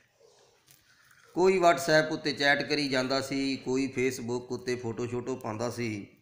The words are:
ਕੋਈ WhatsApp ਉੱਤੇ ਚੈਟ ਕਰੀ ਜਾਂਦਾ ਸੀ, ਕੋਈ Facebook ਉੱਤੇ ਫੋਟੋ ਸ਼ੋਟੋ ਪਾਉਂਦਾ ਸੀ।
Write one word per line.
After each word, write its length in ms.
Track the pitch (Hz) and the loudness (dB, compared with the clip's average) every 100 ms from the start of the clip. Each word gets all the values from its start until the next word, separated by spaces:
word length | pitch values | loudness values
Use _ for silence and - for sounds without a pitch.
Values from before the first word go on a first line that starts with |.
| _ _ _ _ _ _ _ - _ _ _ _ _ | _ _ _ _ _ _ _ -20 _ _ _ _ _
ਕੋਈ 240 | 160 185 190 | 2 4 6
WhatsApp 520 | 170 165 - 156 156 | 6 4 4 4 4
ਉੱਤੇ 220 | 156 151 | -2 -4
ਚੈਟ 300 | 139 143 143 | 0 2 4
ਕਰੀ 260 | 120 147 139 | 2 -2 0
ਜਾਂਦਾ 320 | 131 127 135 | 0 0 -2
ਸੀ, 360 | 131 139 135 131 | -2 -2 -2 -4
ਕੋਈ 360 | - 131 135 123 | -2 -2 -2 0
Facebook 420 | 131 123 117 120 | -2 -2 -4 -6
ਉੱਤੇ 360 | 123 123 123 123 | -6 -8 -4 -4
ਫੋਟੋ 300 | 113 110 120 | -4 -4 -4
ਸ਼ੋਟੋ 300 | 123 127 127 | -4 -6 -6
ਪਾਉਂਦਾ 340 | 120 107 120 | -6 -4 -6
ਸੀ। 360 | 113 120 104 - _ | -4 -6 -6 -10 _